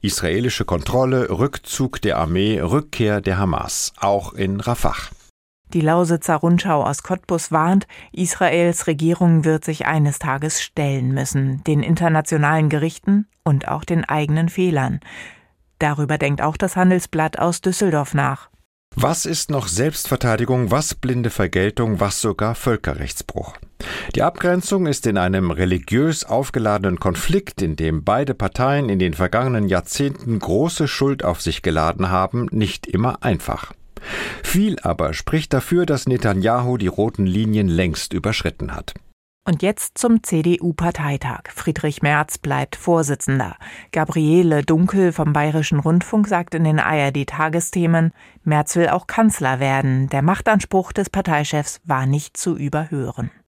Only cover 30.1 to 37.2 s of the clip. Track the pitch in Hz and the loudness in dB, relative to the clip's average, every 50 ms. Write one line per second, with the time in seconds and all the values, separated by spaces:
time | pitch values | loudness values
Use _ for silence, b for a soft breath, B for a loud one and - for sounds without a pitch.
30.1 | 139 - - 120 113 104 - - 87 104 143 170 - - 156 139 - - 139 139 | -2 -4 -4 -2 -2 -2 0 0 2 2 2 0 0 0 -2 -2 0 0 0 0
31.1 | 143 135 - 90 85 - - 87 80 - - 90 80 80 78 82 82 - 95 90 | 0 0 0 -2 -2 0 -2 -4 -4 -2 -2 0 0 2 2 0 0 -2 -2 0
32.1 | 92 92 92 95 - 120 120 - - 110 107 92 - - - - - 90 113 127 | 2 0 0 0 -2 -4 -4 -2 -2 0 0 -2 -2 -6 -10 -4 -2 0 0 0
33.1 | 120 - - 120 175 156 - - - - - - - _ - - - B B B | -2 -2 -2 -2 -2 -2 -2 -6 -6 -6 -8 -14 -18 _ -20 -20 -18 B B B
34.1 | B B B B B B B - - 175 202 214 185 - - - 82 - 87 73 | B B B B B B B -2 2 2 2 2 0 -2 -2 -4 -2 0 -2 -2
35.1 | 80 - - - - 160 151 - - 135 - - 175 175 175 165 147 131 - 131 | -2 -4 -4 -2 -2 -2 0 0 0 -2 0 2 2 2 2 2 0 -2 0 0
36.1 | 127 120 - 113 101 95 95 110 117 123 123 123 127 117 104 90 - - 104 110 | 0 2 2 2 2 2 2 2 2 2 2 0 0 0 0 -2 0 0 0 0
37.1 | - - | 0 0